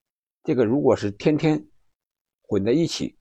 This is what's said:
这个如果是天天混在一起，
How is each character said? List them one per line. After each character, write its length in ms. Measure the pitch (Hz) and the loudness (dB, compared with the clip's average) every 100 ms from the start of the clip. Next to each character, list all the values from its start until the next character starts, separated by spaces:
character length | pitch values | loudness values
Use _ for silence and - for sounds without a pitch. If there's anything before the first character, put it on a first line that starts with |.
| _ _ _ _ | _ _ _ _
这 100 | - | -4
个 100 | 127 | 0
如 160 | 110 139 | 2 2
果 140 | 139 | 2
是 160 | 98 104 | 2 -2
天 260 | 98 165 151 | -2 0 2
天 300 | 160 151 - _ _ _ _ _ _ _ | 0 -2 -6 _ _ _ _ _ _ _
混 220 | - 101 | -4 -2
在 60 | 101 | 0
一 160 | 147 160 | 0 0
起， 320 | - 71 _ | -4 -10 _